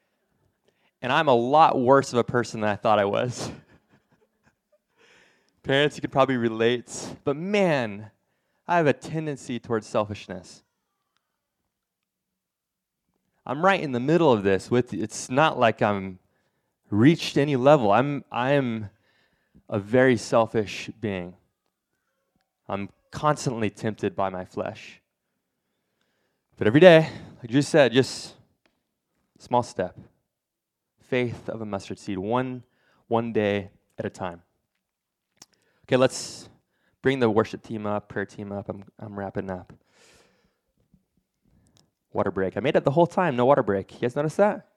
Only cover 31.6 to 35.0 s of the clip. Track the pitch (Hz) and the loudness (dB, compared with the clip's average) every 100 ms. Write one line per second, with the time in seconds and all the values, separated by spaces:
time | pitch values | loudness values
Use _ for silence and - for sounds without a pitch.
31.6 | 107 98 - 98 - 92 101 123 127 127 | -10 -10 -10 -12 -8 -6 -4 -4 -4 -10
32.6 | - _ _ _ - 113 117 110 104 101 | -16 _ _ _ -4 -4 -2 -2 0 -2
33.6 | 95 _ _ - 107 - 90 85 _ _ | -6 _ _ -12 -12 -10 -12 -12 _ _
34.6 | _ _ _ _ | _ _ _ _